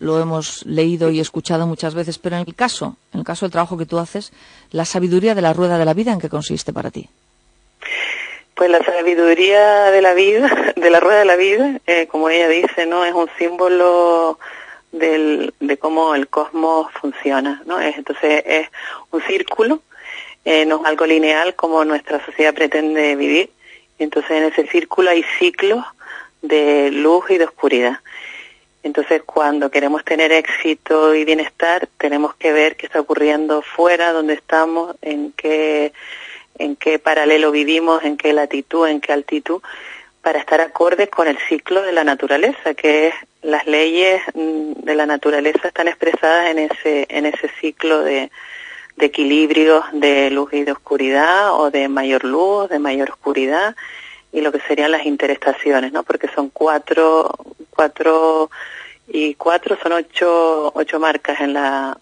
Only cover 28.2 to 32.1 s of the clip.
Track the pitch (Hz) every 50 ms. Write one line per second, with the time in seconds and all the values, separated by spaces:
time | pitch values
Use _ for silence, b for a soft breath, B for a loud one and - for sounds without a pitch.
28.2 | B B B B B B B B B B _ _ - 151 147 160 139 - 156 -
29.2 | - - - 156 151 147 147 147 143 139 - 143 139 139 151 151 - - 165 156
30.2 | 160 156 160 160 151 - 156 - - 165 151 - - - 160 156 156 156 156 156
31.2 | 156 156 156 156 156 - - - 170 170 170 180 - - _ - - 147